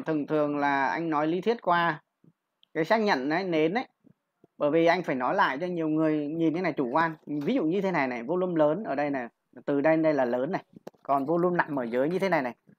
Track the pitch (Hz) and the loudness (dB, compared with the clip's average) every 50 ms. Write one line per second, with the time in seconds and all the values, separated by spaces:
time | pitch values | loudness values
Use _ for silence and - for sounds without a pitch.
0 | 131 - 160 151 139 - 156 151 147 147 147 147 143 143 143 139 135 123 87 143 | -2 -2 -2 -2 -2 0 0 0 2 0 0 0 0 2 2 2 0 0 0 -2
1 | 170 165 156 147 151 156 165 185 170 214 233 233 - 180 175 170 170 170 151 147 | -2 -2 0 0 0 0 -2 -2 -2 -2 -2 -2 0 0 2 2 2 0 0 -4
2 | - _ _ _ _ _ _ _ _ _ _ _ _ _ - 151 160 - 214 226 | -8 _ _ _ _ _ _ _ _ _ _ _ _ _ -4 -2 0 2 2 2
3 | 214 202 185 135 127 143 156 175 196 185 170 156 151 165 180 247 - - _ _ | 2 2 0 0 0 0 -2 -2 -2 0 0 2 2 2 0 -2 -6 -6 _ _
4 | _ _ _ _ _ _ _ _ _ _ _ - 147 147 143 165 165 165 165 185 | _ _ _ _ _ _ _ _ _ _ _ -2 0 2 4 4 6 4 4 2
5 | 165 - 151 127 127 127 165 202 190 160 131 139 175 180 180 170 160 156 156 156 | 0 -2 -2 -2 -2 0 2 2 2 0 0 -2 -4 -4 -4 -4 -2 0 0 2
6 | 160 156 156 151 147 143 156 165 165 160 147 170 190 170 143 - 139 117 127 160 | 2 2 0 0 -2 -4 -2 0 0 0 0 0 -2 -2 -2 -2 -2 0 0 0
7 | 165 165 156 - _ - 147 151 143 165 247 269 175 156 170 202 190 196 180 160 | 0 0 -2 -6 _ -8 -6 -4 -2 -2 0 0 0 0 0 0 0 0 0 0
8 | 135 127 123 117 117 120 170 180 185 180 175 160 151 147 156 190 226 - 147 135 | 0 -2 -2 -6 -6 -4 -4 -2 -2 0 2 2 2 2 2 0 -4 -4 -4 -2
9 | 147 147 139 135 120 113 - _ _ _ - 127 120 - 143 143 139 156 160 160 | -2 -2 -2 -4 -6 -8 -12 _ _ _ -20 -12 -6 -2 -2 2 2 4 4 4
10 | 160 160 151 139 131 120 123 123 131 143 196 - - _ _ - - - - _ | 4 2 2 2 2 0 0 -2 -2 -2 -4 -6 -8 _ _ -20 -20 -20 -20 _
11 | - - 139 139 135 135 165 175 170 180 175 170 - - 147 139 123 117 117 123 | -4 -2 0 0 0 0 0 0 2 2 2 0 0 0 -2 -4 -4 -2 0 0
12 | 135 151 180 185 190 196 170 156 131 123 117 - _ _ - | 0 0 0 -2 0 0 0 0 0 -2 -6 -12 _ _ -20